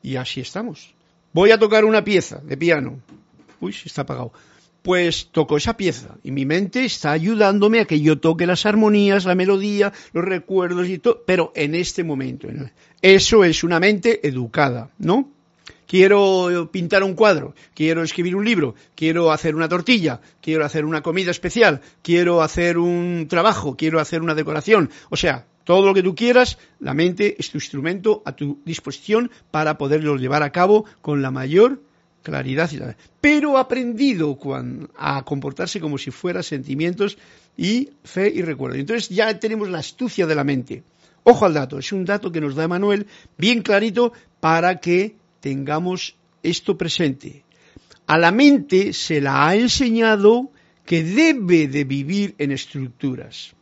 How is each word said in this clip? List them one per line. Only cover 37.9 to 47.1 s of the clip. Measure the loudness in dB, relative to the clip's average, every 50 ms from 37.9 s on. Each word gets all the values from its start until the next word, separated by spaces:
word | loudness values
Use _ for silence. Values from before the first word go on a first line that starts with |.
| _ _ _
fe | -10 -4 -2 -2 -2 -2
y | -2 -6
recuerdo. | -6 -6 -8 -8 -8 -6
Entonces | -8 -6 -4 -4 -6 -6 -6
ya | -2 -2 0 -2 -2 -4
tenemos | -4 -4 -4 -4 -6 -6
la | -6 -8
astucia | -10 -12 -10 _ -8 -6 -2 -2 -2
de | 0 0
la | 0 0
mente. | -2 -2 -4 -4 -8 -14 -18 -18 _ _ _ _ _ _ _ _
Ojo | 6 6 6 4
al | 2 2
dato, | 0 -4 -6 -10 -12
es | -10 -8 -6
un | -6 -4
dato | -2 -4 -4 -4 -6 -6
que | -4
nos | -6 -4 -4
da | -4 -4 -4
Manuel | -2 -2 0 0 0 -2 -4 -8 -16 -20 _ _ _
bien | _ 0 0 0 0 0
clarito | 2 2 2 2 0 0 0 0 0 0 -6 _ _ _ _
para | 0 2 2 2 2 0 0 -2
que | -2 0 0 0 0 -2 -8 _ _ _ _ _
tengamos | -8 -8 -6 -6 -6 -4 -4 -4 -4 -4 -6 -6 -8 -12 _ _ _ _ _ _ _
esto | -4 -4 -4 _ -4 -4 -4
presente. | -4 -6 -2 -2 -2 -2